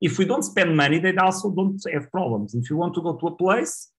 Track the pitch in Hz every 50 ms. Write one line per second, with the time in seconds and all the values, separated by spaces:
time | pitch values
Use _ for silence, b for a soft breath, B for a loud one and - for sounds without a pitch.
0 | 160 156 - - 190 185 247 277 294 - - 196 185 170 160 151 143 143 151 165
1 | 170 190 180 185 185 185 185 190 - 208 180 180 190 196 196 196 - - 160 147
2 | 143 - - 185 185 139 113 104 104 104 - 120 120 - 151 156 175 175 165 175
3 | 160 170 160 160 - 175 170 - 180 185 196 233 240 - - - - - _